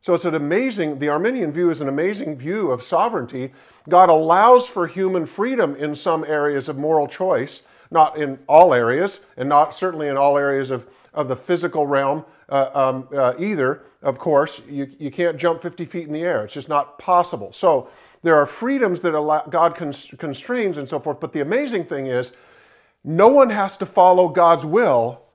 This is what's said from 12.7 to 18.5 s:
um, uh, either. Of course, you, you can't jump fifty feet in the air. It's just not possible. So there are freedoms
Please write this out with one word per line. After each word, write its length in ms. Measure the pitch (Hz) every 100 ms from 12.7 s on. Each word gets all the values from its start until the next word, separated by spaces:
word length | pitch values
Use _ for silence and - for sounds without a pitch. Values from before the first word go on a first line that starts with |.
um, 340 | 143 131 131 131
uh, 200 | 143 127 123
either. 440 | 190 190 131 147 - _
Of 160 | 143 127
course, 420 | 180 147 160 - -
you, 220 | 143 139 -
you 120 | 147
can't 260 | - 170 156
jump 240 | 170 165
fifty 240 | 175 165
feet 220 | 170 175 156
in 60 |
the 100 | 151
air. 220 | 175 143
It's 100 | 107
just 140 | 147 135
not 300 | 147 - _
possible. 540 | - 180 175 - 98
So 360 | - 185 143 - - _ _
there 140 | 170 151
are 100 |
freedoms 540 | 143